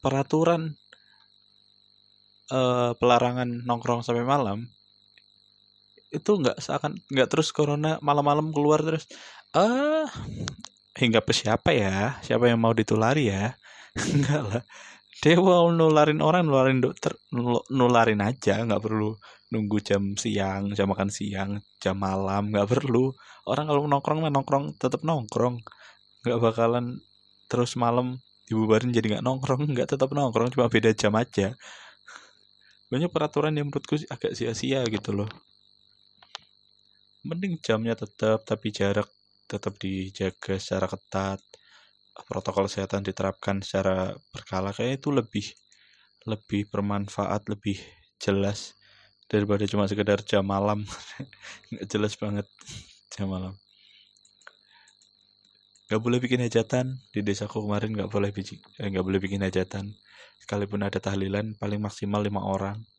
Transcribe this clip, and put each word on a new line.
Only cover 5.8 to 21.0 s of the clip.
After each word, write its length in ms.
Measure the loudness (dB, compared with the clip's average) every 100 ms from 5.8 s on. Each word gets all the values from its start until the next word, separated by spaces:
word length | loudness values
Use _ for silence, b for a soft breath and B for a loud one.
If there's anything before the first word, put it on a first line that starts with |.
| _ _ _
itu 320 | -4 0 2
nggak 160 | 2 0
seakan, 400 | -4 -4 -4 -8 _
nggak 160 | 2 2
terus 240 | 2 0
corona 480 | 0 0 2 -2 0
malam-malam 480 | 2 2 4 2 0
keluar 320 | 2 4 4
terus, 240 | 2 -4 -8 B B B _
"Eh, 560 | 4 4 4 0 0 -2 B B B -10 -10 -20 _ _ 0
hingga 240 | 4 4
pe 160 | 2 -2
siapa 320 | 2 0 2
ya? 480 | 2 2 0 -2 -4
Siapa 240 | -2 4 4
yang 80 | 4
mau 160 | 4
ditulari 560 | 2 2 2 2 2 0
ya?" 240 | 0 -4 -6 B B B
<laughs> 220 | -6 0 0
Nggak 220 | 2 0
lah. 180 | -2 -6 -8 B B B _ 0
Dia 160 | 4
mau 320 | 6 6 6 6
nularin 540 | 6 6 6 6 4
orang, 240 | 4 4 4
nularin 320 | 4 4 4
dokter, 320 | 0 -2 -6 -6 _
nul-, 300 | -4 0 -2 0
nularin 560 | 2 6 6 6 4
aja, 400 | 0 0 0 0
nggak 160 | 0 0
perlu 400 | 0 -2 -2 -6 B B _
nunggu 260 | -4 0 -2
jam 320 | 0 0 0
siang, 560 | -4 -2 -2 -2 -2 -4 0
jam 100 | 0
makan 220 | 0